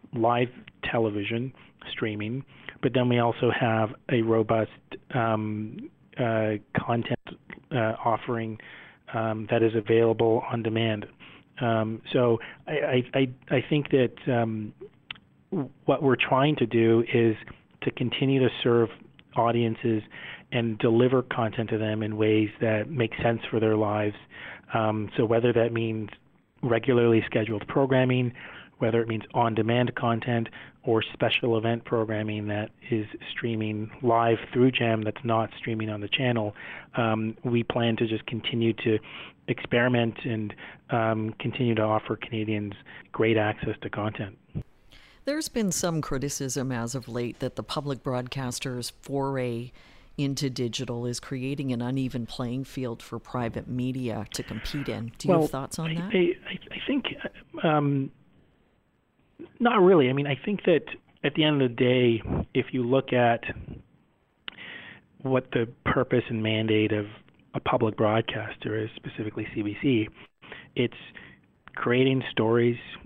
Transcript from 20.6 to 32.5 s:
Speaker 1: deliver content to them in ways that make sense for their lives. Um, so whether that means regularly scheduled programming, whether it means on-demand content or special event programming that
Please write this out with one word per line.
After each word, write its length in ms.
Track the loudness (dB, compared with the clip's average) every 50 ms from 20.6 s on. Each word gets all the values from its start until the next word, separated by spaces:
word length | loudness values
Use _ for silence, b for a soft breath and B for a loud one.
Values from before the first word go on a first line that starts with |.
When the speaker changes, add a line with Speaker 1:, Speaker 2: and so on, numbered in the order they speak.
| 0 0 -2 0
Speaker 1:
deliver 420 | 2 4 6 6 6 6 4 2
content 480 | 0 0 -2 -2 -2 -2 -2 -4 -4 -2
to 80 | -2
them 260 | -2 0 -2 -2 -2 -2
in 140 | -4 0
ways 320 | 2 4 4 4 4 2 0 -2 -2
that 300 | 0 0 0 0 -2 -4
make 220 | -2 -2 -2 -2 -2 -2
sense 200 | 0 0 0 0 -4 -4
for 100 | -2 0
their 180 | 2 2 4
lives. 380 | 2 2 2 0 0 -2 -2 -4 -6 -16 B B B B B B B B -2 0
Um, 360 | 0 2 2 0 -2 -4 -4 0
so 80 | 0 2
whether 300 | 4 4 4 4 4 4
that 180 | 4 2 2
means 380 | 0 -2 -2 -2 -4 -6 -6 -10 -12 -18 _ _ _ _ _ _ _ _
regularly 600 | 0 2 2 2 4 4 4 6 6 6 6 4 4
scheduled 400 | 2 0 -2 0 0 -4 -6 -6
programming, 640 | -2 0 0 2 4 4 4 4 4 2 2 0 -2 -4 B B B B B B B B _
whether 220 | -2 0 2 2
it 60 | 0
means 160 | 0 -4 -4 -6 -2 0
on-demand 600 | 2 2 2 2 2 2 2 4 2 2 0 0
content 540 | -2 0 0 0 0 0 0 0 0 -2 -4 B B B B B B -2
or 180 | 2 2 2 0 -2 -4
special 440 | -2 0 0 0 0 0 2 0
event 280 | 2 2 0 -2 -2 -2
programming 600 | -2 -2 0 0 0 -2 -4 -2 -4 -4 -4 -4
that 240 | -4